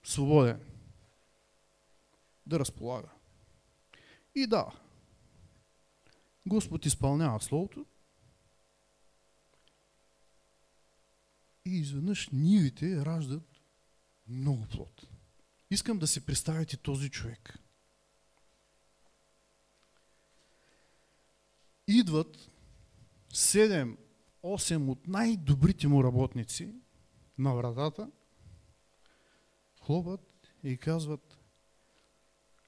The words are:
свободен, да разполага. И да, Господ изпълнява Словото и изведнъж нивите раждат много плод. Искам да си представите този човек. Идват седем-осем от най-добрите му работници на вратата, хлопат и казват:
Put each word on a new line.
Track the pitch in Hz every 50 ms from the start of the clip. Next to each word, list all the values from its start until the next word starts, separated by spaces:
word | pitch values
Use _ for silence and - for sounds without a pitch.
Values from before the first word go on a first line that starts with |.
| -
свободен, | - - - 139 139 156 151 131 117 117 - - - - - - - - - - _ _ _ _ _ _ _ _ _ _ _ _ _ _ _ _ _ _ _ _ _ _ _ _ _ _ _ _
да | - 151 165
разполага. | 135 - - - 113 120 127 113 - - - - _ _ _ _ - - - _ _ _ _ _ _ _ - - - - - - _ _ _
И | 277 269
да, | 220 226 185 - - - - - - - - - _ - - - _ - - - - - _ _ _ _ _ _ _ _ _ _ - - _ _ _ _ _ _
Господ | 185 202 220 - - 160 160 -
изпълнява | 151 127 - - 135 139 151 165 143 113 107
Словото | - - 139 151 185 - - 294 302 - _ _ _ _ _ _ _ - _ _ _ _ _ _ _ _ _ _ _ _ _ _ _ _ _ _ _ _ _ _ _ _ _ _ _ _ _ _ _ _ _ _ _ _ _ _ _ _ _ _ _ _ _ _ _ _ _ _ _ _ _ _ _ _ _ _ _ _ _ _ _ _ _ _ _
и | 185
изведнъж | 185 180 147 139 139 139 151 190 208 - - - 135
нивите | 131 151 170 208 208 160 135 - - 151 175 190 151 139
раждат | 151 165 165 151 127 135 160 - - _ _ _ _ _ _ _ _ _ _ _ _ _ _ _ 113
много | 123 127 135 143 139 117 107
плод. | 101 104 - - - - - - - - - - _ _ - _ _ _ _ _ _
Искам | 196 202 - - 226 196
да | 160
си | 156 - 143 -
представите | - 135 - - - 160 160 160 151 -
този | - - - 139 135 143 139
човек. | - - - 117 117 - - - - - - _ _ _ _ _ _ _ _ _ _ _ _ _ _ _ _ _ _ _ _ _ _ _ _ _ _ _ _ _ _ _ _ _ _ _ _ _ _ _ _ _ _ _ _ _ _ _ _ _ _ _ _ _ _ _ _ _ _ _ _ _ _ _ _ _ _ _ _ _ _ _ _ _ _ _ _ _ _ _ _ - _ _ _ -
Идват | 202 240 233 175 151 156 160 - - - - - - - - - - - - - - - - - - - _ _ -
седем-осем | - - - - 202 220 220 196 165 131 117 110 - - - _ _ _ _ _ _ - 175 202 185 - - 175 156 143 135
от | 131 - -
най-добрите | 170 185 196 233 226 226 190 156 139 143 135 143 180 185 - 147 143
му | 143 139 131
работници | 127 123 123 131 131 - 123 110 - - - 170 196 214 254 - _ _ _ - _ _ - - - _ -
на | 131 139 127
вратата, | 120 120 120 117 127 143 156 151 - 214 262 - _ _ _ _ _ - - - - - - _ _ _ _ _ _ _ _ _ _ _ _ _ _ _ _ _ _ _ _ _ _
хлопат | - - 147 175 170 175 190 196 - - _ _ _ - _ _ -
и | 139 127
казват: | 123 - 156 165 165 156 147 151 143 - _ - - _ _ _ _ _ _ _ _ _ _ _ _ _ _ _ _ _ _ _ _ _ _ _ _ _